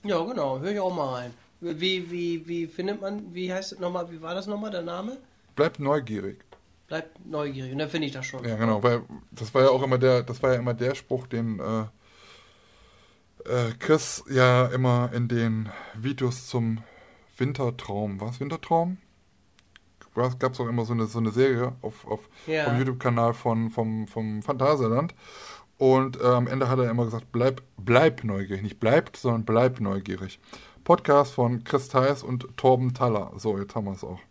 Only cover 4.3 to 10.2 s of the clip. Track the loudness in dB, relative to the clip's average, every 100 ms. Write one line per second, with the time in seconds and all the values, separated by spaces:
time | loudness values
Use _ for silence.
4.3 | -8 -6 -8 -6 -8 -8 -8 -8 -12 -18
5.3 | _ _ 0 0 0 -2 -2 -2 -8 -8
6.3 | -12 _ -20 _ _ _ -10 -10 -18 -10
7.3 | -6 -6 -6 -8 -6 -4 -2 -4 -6 -10
8.3 | -8 -4 0 2 2 2 2 -2 -18 -18
9.3 | -12 -2 6 6 6 4 4 6 4